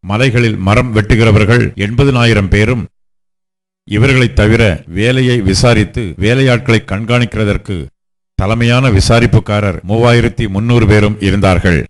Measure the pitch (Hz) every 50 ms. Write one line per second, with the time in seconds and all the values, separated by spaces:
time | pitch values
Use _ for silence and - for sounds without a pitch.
0 | - 92 101 107 131 135 110 123 120 113 107 95 92 95 104 117 127 127 110 107
1 | 101 101 131 110 117 113 104 101 104 98 117 120 113 - - - 101 101 117 120
2 | 139 139 135 123 120 117 113 104 98 92 95 104 107 110 127 120 90 - _ _
3 | _ _ _ _ _ _ _ _ _ _ _ _ _ _ _ _ _ - 101 -
4 | 113 135 135 127 123 113 - - 104 107 113 113 113 104 85 71 - 76 82 90
5 | 107 120 127 131 131 123 123 120 104 95 95 92 - 120 120 107 104 85 - 131
6 | 117 92 78 - 90 107 120 131 135 131 123 117 - - 113 110 - - 98 98
7 | 117 107 120 120 120 104 - 110 110 101 101 90 - - 101 85 69 67 _ _
8 | _ _ _ _ _ _ _ - 92 95 113 117 117 117 120 127 131 131 107 95
9 | - - 117 117 117 120 - 110 104 - 104 104 104 101 87 80 - 87 104 113
10 | 117 120 120 120 113 113 101 - 120 104 95 95 110 117 120 120 113 98 107 107
11 | 104 104 107 104 98 98 92 101 98 95 92 90 - 95 87 73 58 -